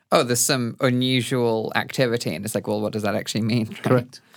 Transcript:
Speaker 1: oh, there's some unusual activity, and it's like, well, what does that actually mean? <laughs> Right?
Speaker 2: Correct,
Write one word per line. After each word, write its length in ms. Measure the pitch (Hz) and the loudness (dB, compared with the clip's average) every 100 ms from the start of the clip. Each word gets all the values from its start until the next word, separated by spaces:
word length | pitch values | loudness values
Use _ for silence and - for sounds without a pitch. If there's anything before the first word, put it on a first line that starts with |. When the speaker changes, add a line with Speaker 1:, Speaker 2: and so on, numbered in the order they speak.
| - | 0
Speaker 1:
oh, 120 | 165 | 2
there's 160 | 123 120 | 2 0
some 320 | - 135 117 - | 2 0 -2 0
unusual 920 | 135 123 127 131 113 131 120 110 - 113 | 0 2 2 0 0 0 2 0 0 -2
activity, 580 | - - 123 120 120 | -4 0 0 0 -2
and 100 | 80 107 | -6 -4
it's 100 | 104 | -4
like, 100 | 104 | -2
well, 160 | 107 | -2
what 120 | 107 | -2
does 100 | 107 | -2
that 100 | 104 | -2
actually 280 | 101 - 110 | -2 -2 -2
mean? 260 | 113 120 113 | 0 0 -2
<laughs> 80 | - | -4
Right? 80 | |
Speaker 2:
Correct, 380 | - 127 - - _ | 2 2 0 -14 _